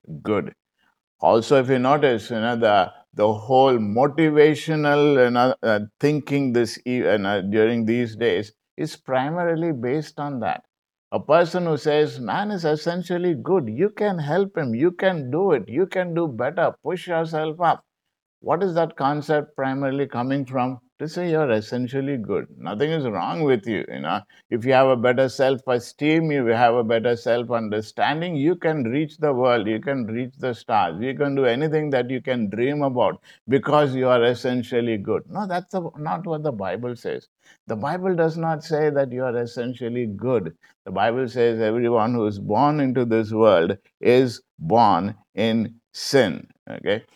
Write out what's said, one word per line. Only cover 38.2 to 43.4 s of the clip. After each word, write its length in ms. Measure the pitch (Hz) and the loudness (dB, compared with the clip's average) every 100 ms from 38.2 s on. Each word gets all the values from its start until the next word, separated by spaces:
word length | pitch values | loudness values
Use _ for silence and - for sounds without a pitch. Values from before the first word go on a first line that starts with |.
| 160 165 | 0 0
not 280 | 165 156 - | -4 -4 -4
say 240 | 151 151 | 0 0
that 200 | 139 135 | 0 -2
you 100 | 123 | -2
are 140 | 127 117 | -2 -2
essentially 680 | 120 131 123 123 117 120 113 | -4 -6 -8 -6 -6 -4 -4
good. 480 | 98 120 117 82 - _ _ | -4 -2 0 -2 -10 _ _
The 80 | 101 | -8
Bible 380 | 95 113 123 123 | -2 0 0 -2
says 320 | 120 120 113 | 0 2 2
everyone 520 | 110 117 120 117 110 | 0 0 2 2 2
who 120 | 120 104 | 0 -2
is 140 | 104 | -2
born 420 | 101 107 147 151 | -2 2 2 2
into 240 | 131 127 120 | 0 0 2
this 260 | 110 110 | 0 0
world 460 | 110 | 4